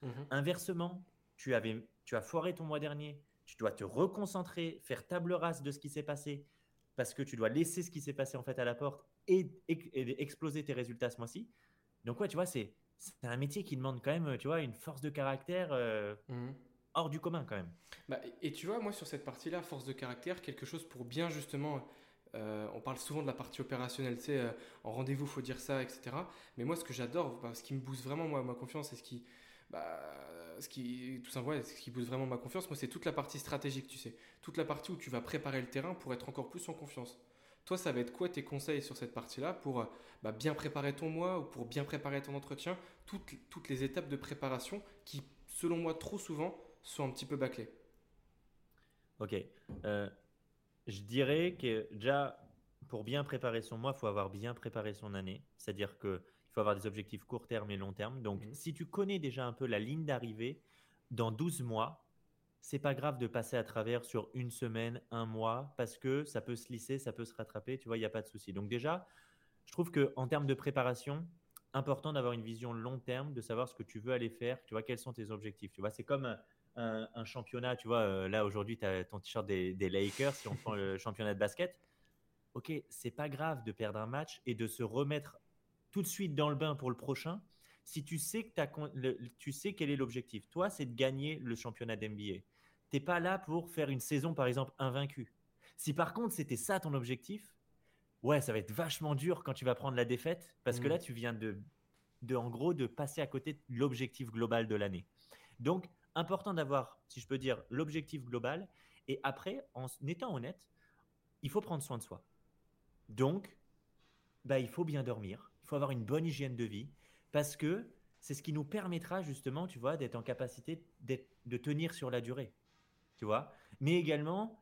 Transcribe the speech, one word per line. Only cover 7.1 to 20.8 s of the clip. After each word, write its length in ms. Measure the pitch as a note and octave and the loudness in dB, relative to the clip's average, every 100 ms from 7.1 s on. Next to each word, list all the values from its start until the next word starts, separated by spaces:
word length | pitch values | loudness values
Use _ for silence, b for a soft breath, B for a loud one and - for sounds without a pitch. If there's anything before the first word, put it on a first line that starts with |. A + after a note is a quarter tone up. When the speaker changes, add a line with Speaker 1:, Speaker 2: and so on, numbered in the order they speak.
Speaker 2:
que 100 | - | 0
tu 140 | C3+ A2+ | -2 4
dois 100 | A2 | 4
laisser 340 | C#3 E3 F3+ | 6 4 2
ce 100 | E3+ | -4
qui 100 | D3+ | -4
s'est 120 | C#3 | -4
passé, 220 | C#3 C3+ C3 | 0 0 0
en 80 | |
fait, 160 | B2+ B2+ | -2 2
à 60 | A#2+ | 2
la 100 | A#2+ | 2
porte 300 | C#3+ C#3 - _ - | 0 -2 -12 _ 6
et, 220 | F#3 D3 - - | 6 6 -4 -2
et, 40 | |
et 480 | E3 - C3+ B2 C3+ | -2 0 0 0 0
exploser 420 | C#3+ - D#3 D3+ | -2 -2 -2 -2
tes 100 | D3 | 0
résultats 360 | B2+ A#2+ A#2 A#2+ | 0 -2 0 0
ce 80 | A#2+ | 0
mois-ci. 320 | A#2 F#3+ A#3 b b b b _ | -6 -6 -10 b b b b _
Donc, 160 | A#2 B2 | -4 0
ouais, 80 | G3+ | 0
tu 80 | D#3 | 2
vois, 100 | F3+ | 2
c'est, 280 | B2+ G2+ - _ _ | 0 -4 -8 _ _
c'est 300 | - - A#2+ | -16 -8 -2
un 100 | A#2+ | 2
métier 260 | C#3 G3+ | 2 0
qui 140 | - C3+ | -2 0
demande 260 | C3+ B2 | 0 0
quand 80 | C#3 | 2
même, 260 | E3 D3+ B2 | 2 2 0
tu 100 | C#3 | 2
vois, 120 | E3 | 0
une 140 | C3 | 0
force 260 | A2+ E3 C3+ | -4 -10 -4
de 100 | D3 | -4
caractère, 600 | C#3+ C3+ C3+ - F3+ E3+ | 0 0 0 0 0 2
euh, 440 | B2+ A#2 G#2+ G#2 G#2 - | 2 4 2 0 -4 -6
Speaker 1:
Mhm. 260 | B2 B2 C#3 - _ _ D#3+ | -6 -6 -8 -16 _ _ 0
Speaker 2:
hors 140 | D#3+ | 0
du 120 | D3+ | 0
commun, 240 | F3 E3 A2 | 0 -2 -2
quand 100 | G#2 | -4
même. 160 | E2+ E2+ B B - | -4 -12 B B -6
Speaker 1:
Bah, 100 | B2+ B2 - | -6 -6 -4
et, 60 | D#3 | -4
et 40 | |
tu 160 | D3+ E3 | -2 -2
vois, 120 | A#3 | -2
moi, 120 | G#3 | -2
sur 160 | G3+ D3 | -4 -6
cette 160 | C#3+ | -6
partie-là, 380 | C#3+ B2 E3 F3 | -6 -6 -4 -4
force 240 | E3 C#3 B2+ | -4 -6 -6
de 80 | |
caractère, 480 | C3 B2+ A#2+ F3 F3+ | -6 -6 -4 -4 -4
quelque 240 | - - C#3 | -6 -8 -6
chose 220 | E3 | -8